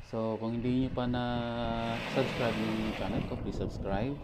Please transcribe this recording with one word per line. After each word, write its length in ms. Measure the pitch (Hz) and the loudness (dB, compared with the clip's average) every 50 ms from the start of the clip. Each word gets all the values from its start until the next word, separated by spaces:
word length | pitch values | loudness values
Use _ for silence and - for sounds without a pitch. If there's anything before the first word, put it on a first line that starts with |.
| - | -12
So, 320 | - - 113 113 113 110 104 | -6 -4 -2 0 0 0 0
kung 160 | 110 113 117 | 0 -2 -2
hindi 320 | 117 113 123 123 127 131 | 0 2 2 4 4 2
nyo 40 | 127 - | 2 0
pa 80 | 127 123 | 0 0
na-subscribe 1500 | 120 123 123 123 120 120 120 117 117 117 117 117 113 113 113 113 117 117 120 - - - 135 131 113 - - 127 117 110 | 2 2 0 0 0 0 0 0 0 0 0 0 0 0 0 0 0 0 -2 -2 0 2 2 2 2 2 0 0 2 2
yung 400 | 110 110 110 110 110 110 110 107 | 2 0 0 0 0 0 0 -2
channel 280 | - - 98 - - - | -2 -2 0 0 0 0
ko, 80 | - - - - | -2 -2 -2 -2
please 160 | 107 95 - | -2 -2 -2
subscribe 560 | 98 95 - - - 95 98 95 110 135 143 139 | -2 -2 -2 -2 -2 0 2 2 2 0 -2 -4